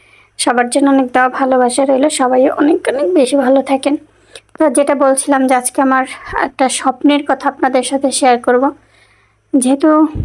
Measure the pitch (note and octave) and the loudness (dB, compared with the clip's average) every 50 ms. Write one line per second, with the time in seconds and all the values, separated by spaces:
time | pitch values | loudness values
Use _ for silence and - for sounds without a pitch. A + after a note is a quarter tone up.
0 | _ _ _ _ _ _ _ - - C#4 A#3+ B3 A#3+ A#3+ - C#4 C#4+ C#4 C4+ C4+ | _ _ _ _ _ _ _ -6 -4 -2 0 0 -2 0 0 0 2 2 2 2
1 | B3+ B3 - B3+ B3+ B3+ B3+ - C4+ B3+ C4 B3+ B3 A#3+ A#3+ C#4 C4+ C#4 C4+ B3+ | 0 0 0 0 0 0 0 -2 -2 0 2 2 2 0 0 0 0 0 2 2
2 | C#4+ D#4 - - C4 B3 B3+ B3+ C4 D4+ - - C#4+ D4+ E4+ F4+ - G#3+ A#3 C#4 | 0 0 0 0 0 0 2 2 2 2 0 0 0 0 0 0 -2 -4 -4 -2
3 | D4+ F4+ F#4 D4+ B3 - C#4+ C#4 B3+ B3+ C4+ C#4 C4+ - C#4 C4+ - C#4 D4 - | -2 0 2 2 2 2 0 0 2 2 2 0 2 0 -4 -2 -2 -4 -4 -4
4 | - _ _ _ _ _ - - _ _ _ - D#4+ C#4+ A#3+ D4 C#4+ D4 C#4+ C4 | -8 _ _ _ _ _ -20 -20 _ _ _ 0 0 2 2 0 0 0 0 2
5 | C#4 C4+ C4 C4+ - C#4+ C#4+ C4+ C4 B3+ C4 B3 B3 - - D4 C4+ C4 C4 C4 | 2 2 2 0 0 0 0 0 2 2 0 0 -2 -4 -2 -2 0 0 0 0
6 | C4 C4+ - - - - - - - C4+ - - C4 B3 - - - C4 B3 - | -2 -4 -10 -16 -14 -8 -6 -4 -4 -4 -2 -2 -2 -2 -2 -2 -4 -4 -4 0
7 | - C#4+ D4 C#4+ C#4+ - C4+ C4+ - B3+ C#4+ - - B3+ C4 B3+ B3 - C#4 C4+ | 0 2 2 2 0 -2 -4 -2 -4 -6 -4 -2 -4 0 0 -2 -2 -2 -4 -2
8 | C#4+ C4 B3 - C#4+ B3+ A#3+ A#3+ A#3+ B3+ B3 B3 C4+ C#4+ C#4 - _ _ _ _ | -2 -2 -2 0 2 2 2 2 0 0 0 0 0 -2 -4 -8 _ _ _ _
9 | _ _ _ _ _ _ _ _ _ - - C4+ B3+ B3+ C#4 C#4 E4 D#4 D4+ D#4 | _ _ _ _ _ _ _ _ _ -4 -2 -2 0 0 0 2 2 2 4 4
10 | D#4 D4+ D#4 - | 2 0 0 -6